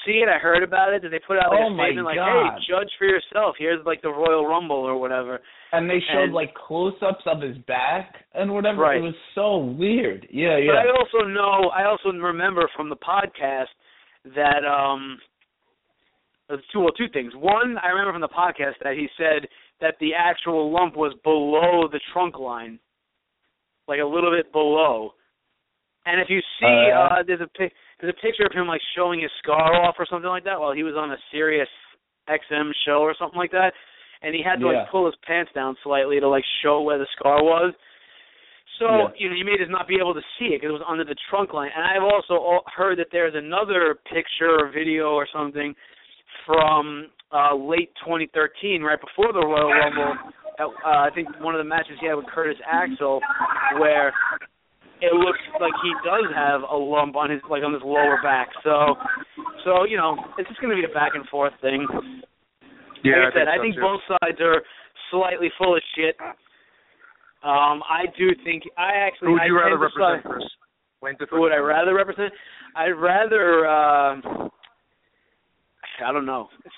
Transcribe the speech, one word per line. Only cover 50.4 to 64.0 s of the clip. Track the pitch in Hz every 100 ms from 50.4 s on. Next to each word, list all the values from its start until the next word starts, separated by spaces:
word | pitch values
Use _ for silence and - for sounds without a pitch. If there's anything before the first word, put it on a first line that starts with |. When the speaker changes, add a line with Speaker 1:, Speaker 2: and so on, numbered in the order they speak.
| - -
Speaker 1:
at, | 151
uh, | -
I | 156 147 143
think | 156 156 -
one | 156
of | 160
the | 151
matches | 165 156 143
he | 160
had | 151
with | 127
Curtis | - 160 147 -
Axel, | 170 175 - 139 135 - - - - - 143
where | 151 147 143 - - - - _ _ _ _ -
it | 175
looks | 170 180 180 - -
like | 170 160
he | 175 156
does | 165 202 202
have | 151 143 143
a | 135 147
lump | 139 147 147 143
on | 147
his, | 147 143
like, | 147
on | 147
his | 147
lower | 135 147 147 139
back. | 143 131 123 -
So, | 156 147 147 139 - - - - - -
so, | 180 180
you | 202 214
know, | 160 147 - -
it's | 185
just | 220
gonna | 247 196
be | 165
a |
back | 156 147 151
and | 135
forth | 143 143 -
thing. | 135 135 139 - 262 262 - _ _ _ - - - -
Speaker 3:
Yeah, | 135 131
Speaker 1:
Like |
I | 131
Speaker 3:
I |
Speaker 1:
said, |
Speaker 3:
think | 165 151
Speaker 1:
I | 175
Speaker 3:
so, |
Speaker 1:
think | 226 185
Speaker 3:
too. |
Speaker 1:
both | 190 196